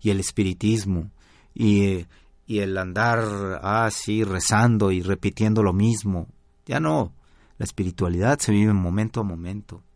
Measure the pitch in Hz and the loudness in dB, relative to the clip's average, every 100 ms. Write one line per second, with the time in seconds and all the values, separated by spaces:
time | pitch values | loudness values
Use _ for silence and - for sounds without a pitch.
0 | 104 98 98 - 98 90 107 113 98 90 | -2 -2 -2 -2 -2 0 0 0 0 -4
1 | 80 - _ _ _ - 113 101 98 92 | -4 -12 _ _ _ -2 4 4 4 0
2 | 87 - _ _ - 107 98 95 92 90 | -6 -18 _ _ -6 -4 -2 -4 -4 0
3 | 117 117 110 101 98 92 98 107 113 - | 0 2 0 -2 -4 -4 -2 0 0 -2
4 | - 107 107 95 85 107 120 113 101 92 | -4 -2 0 -2 0 4 4 4 2 0
5 | 90 98 104 - 107 107 101 90 110 110 | -2 -2 -2 0 2 4 4 4 2 2
6 | 110 90 - - _ _ - 147 156 156 | -2 -4 -6 -16 _ _ -8 -4 -2 -2
7 | 92 - _ _ _ _ 98 - 92 85 | -2 -8 _ _ _ _ -10 -4 -6 -2
8 | 90 87 107 143 - 104 107 101 87 95 | -2 0 0 0 2 4 4 2 0 -2
9 | 113 113 104 85 87 101 - - _ | -2 -4 -6 -8 -10 -12 -12 -20 _